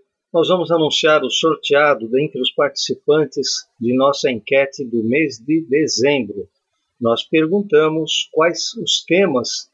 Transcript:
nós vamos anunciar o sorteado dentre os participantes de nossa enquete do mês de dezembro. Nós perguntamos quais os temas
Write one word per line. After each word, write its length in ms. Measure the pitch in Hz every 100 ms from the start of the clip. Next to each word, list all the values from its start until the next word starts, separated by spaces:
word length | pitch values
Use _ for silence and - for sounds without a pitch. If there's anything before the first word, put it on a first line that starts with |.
| _ _ _
nós 160 | 170 151
vamos 220 | 180 151
anunciar 540 | 165 151 - 160 151
o 80 | 127
sorteado 760 | - 160 147 - 143 147 127 110
dentre 320 | 127 151 131
os 120 | 127
participantes 960 | - 143 - - 131 - 151 143 - 127 - - -
de 160 | 117 127
nossa 320 | 139 139 143
enquete 560 | 117 - 135 135 - 127
do 180 | 117
mês 360 | 110 135 156 113
de 260 | 123 160 143
dezembro. 800 | 139 143 120 131 143 104 101 90 _ _ _ _ -
Nós 220 | 117 117 -
perguntamos 1000 | 160 156 202 202 151 156 160 151 - -
quais 420 | 156 165 165 -
os 320 | 233 170 - -
temas 640 | 170 196 131 113 - -